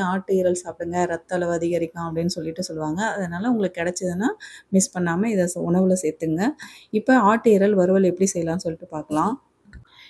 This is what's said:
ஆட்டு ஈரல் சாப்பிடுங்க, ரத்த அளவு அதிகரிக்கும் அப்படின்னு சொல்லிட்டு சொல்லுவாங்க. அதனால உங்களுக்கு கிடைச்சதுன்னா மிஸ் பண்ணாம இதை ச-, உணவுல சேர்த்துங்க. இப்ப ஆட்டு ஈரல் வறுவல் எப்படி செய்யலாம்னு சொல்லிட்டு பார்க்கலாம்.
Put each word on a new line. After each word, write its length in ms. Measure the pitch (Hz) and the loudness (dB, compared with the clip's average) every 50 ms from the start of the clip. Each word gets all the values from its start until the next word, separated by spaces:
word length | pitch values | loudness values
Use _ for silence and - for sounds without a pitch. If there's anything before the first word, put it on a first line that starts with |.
| 196 | 0
ஆட்டு 300 | 180 185 190 190 - 196 | 0 -2 -2 -2 0 0
ஈரல் 240 | 185 180 180 180 180 | 2 2 2 0 0
சாப்பிடுங்க, 460 | - 175 165 - 175 170 175 180 175 | -4 -10 -10 -10 -8 -4 -2 0 0
ரத்த 300 | 175 170 165 - _ 185 | 0 -2 -6 -6 _ -4
அளவு 180 | 175 175 175 170 | -2 -2 -2 -2
அதிகரிக்கும் 500 | 165 170 170 175 170 165 160 - 170 170 | -2 -2 -2 0 -2 -2 -4 -6 -8 -8
அப்படின்னு 300 | 165 165 165 170 175 175 | -6 -4 -2 -2 -2 -4
சொல்லிட்டு 300 | 180 156 160 165 180 185 | -4 -8 -8 -8 -8 -8
சொல்லுவாங்க. 380 | - 165 156 156 151 156 185 220 220 | -8 -6 -6 -6 -4 -4 -2 -4 -4
அதனால 360 | 180 202 185 170 170 175 208 247 | -4 -4 -6 -6 -6 -4 -2 -2
உங்களுக்கு 300 | 247 220 196 180 - 175 | 0 0 0 -2 -2 -2
கிடைச்சதுன்னா 500 | 165 175 175 - - 180 170 180 214 359 427 - - - - - - _ | -4 -4 -4 -2 -4 -4 -2 0 -2 -2 -2 -4 -12 -20 -20 -20 -10 _
மிஸ் 220 | 196 190 190 - | 2 2 2 2
பண்ணாம 380 | - 185 175 170 165 180 214 233 | -2 -2 -2 0 0 0 0 0
இதை 160 | 220 185 175 | 2 0 0
ச-, 180 | 180 - 175 165 | 0 -2 -4 -2
உணவுல 340 | 170 170 185 190 185 185 185 | 0 2 2 4 4 2 2
சேர்த்துங்க. 440 | - 156 156 - 165 160 156 170 196 269 311 - - - - - - _ - | 0 -4 -4 -4 -4 -2 -2 0 0 -2 -2 -4 -12 -20 -20 -20 -14 _ -4
இப்ப 240 | 214 - - 254 254 | -2 2 4 4 6
ஆட்டு 280 | 208 196 220 226 - 233 | 6 4 4 4 4 4
ஈரல் 240 | 208 190 196 202 208 | 6 6 6 4 4
வறுவல் 340 | 190 180 180 190 196 190 180 | 4 4 4 4 4 4 2
எப்படி 200 | 175 180 190 196 | 2 2 0 0
செய்யலாம்னு 360 | - 180 165 165 165 185 - | 0 -2 -2 -2 -4 -4 -4
சொல்லிட்டு 240 | 170 160 - 175 - | -6 -6 -6 -12 -12
பார்க்கலாம். 420 | 160 156 151 - 151 151 170 202 262 - - _ _ _ _ - - - - _ _ - - - | -12 -12 -8 -4 -2 0 0 0 -2 -4 -10 _ _ _ _ -20 -20 -20 -20 _ _ -20 -20 -20